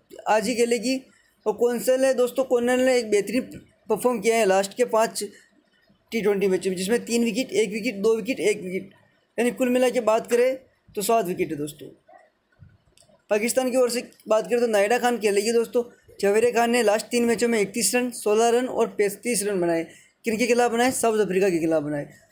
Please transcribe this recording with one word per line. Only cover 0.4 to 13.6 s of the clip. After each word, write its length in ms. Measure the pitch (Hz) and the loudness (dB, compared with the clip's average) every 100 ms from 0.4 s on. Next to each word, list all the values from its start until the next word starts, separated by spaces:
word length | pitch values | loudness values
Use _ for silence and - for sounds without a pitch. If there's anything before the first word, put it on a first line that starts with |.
| 202 | 0
ही 80 | 233 | 0
खेलेगी। 440 | 233 233 226 262 - _ _ _ - | 0 0 0 -4 -6 _ _ _ -6
और 80 | 214 | 0
कौंसल 500 | 240 240 - 254 262 | 0 0 0 2 2
है 80 | 247 | 2
दोस्तों, 280 | 247 247 262 | 0 0 0
कौंसल 360 | 240 240 254 | 0 2 2
ने 160 | 254 247 | 4 2
एक 120 | 220 | 2
बेहतरीन 500 | 208 202 226 - - - _ - | 0 0 -4 -4 -12 -20 _ -6
perform 300 | 214 247 240 | -2 0 0
किया 140 | 208 226 | 0 2
है 100 | 208 | 4
last 280 | 190 196 | 2 0
के 120 | - 240 | -2 0
पाँच 360 | 220 226 - 208 - _ _ _ _ _ _ _ | 2 0 -2 -10 -12 _ _ _ _ _ _ _
T 100 | 226 | -2
twenty 260 | 202 202 196 | 0 0 0
match 200 | 185 190 | 0 -2
में, 80 | 180 | -4
जिसमें 280 | 190 233 196 | -2 -2 -2
तीन 180 | 233 | 0
wicket, 280 | 233 208 262 | 0 -2 -2
एक 180 | - 220 | -2 -2
wicket, 240 | 220 220 196 | -2 -6 -2
दो 180 | 214 226 | 0 0
wicket, 240 | 202 262 | -2 -2
एक 200 | 170 214 | 0 -2
wicket, 280 | 180 185 - - _ _ _ - | -4 -8 -10 -20 _ _ _ -4
यानी 140 | 240 | -2
कुल 160 | - 254 | 0 0
मिला 200 | 247 254 | 2 2
के 120 | 240 | 2
बात 240 | 214 220 226 | 2 0 2
करें 300 | 240 247 262 - _ _ | 2 2 0 -10 _ _
तो 120 | - | -8
सात 240 | 196 226 190 | 0 0 0
wicket 260 | 180 160 | -4 -6
है 60 | 151 | -6
दोस्तों। 300 | 147 - 131 - _ - _ _ _ _ - _ _ _ _ _ _ | -10 -10 -20 -20 _ -20 _ _ _ _ -20 _ _ _ _ _ _
पाकिस्तान 420 | 214 226 262 | -2 0 0